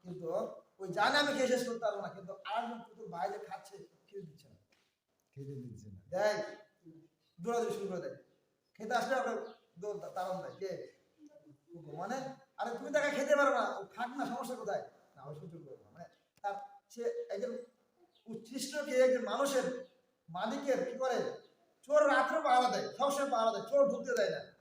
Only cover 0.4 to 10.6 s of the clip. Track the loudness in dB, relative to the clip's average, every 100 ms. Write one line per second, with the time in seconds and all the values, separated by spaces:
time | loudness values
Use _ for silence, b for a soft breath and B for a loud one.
0.4 | -2 -8 _ _ -6 2 4 4 2 2
1.4 | 4 2 2 0 -2 -2 -8 -10 -14 -12
2.4 | -4 -4 -4 -8 -14 -16 -12 -4 -4 -4
3.4 | -10 -14 -14 -18 -20 _ _ -14 -14 -18
4.4 | -20 -20 _ _ _ _ _ _ _ -14
5.4 | -10 -10 -10 -14 -16 -18 -6 2 2 2
6.4 | -4 -10 -20 _ -20 -20 _ _ _ -8
7.4 | -2 0 0 -2 -4 -6 -6 -10 _ _
8.4 | _ _ _ -12 0 0 2 0 0 -4
9.4 | -8 -16 _ -10 -6 -6 -8 -6 -4 -4
10.4 | -6 -8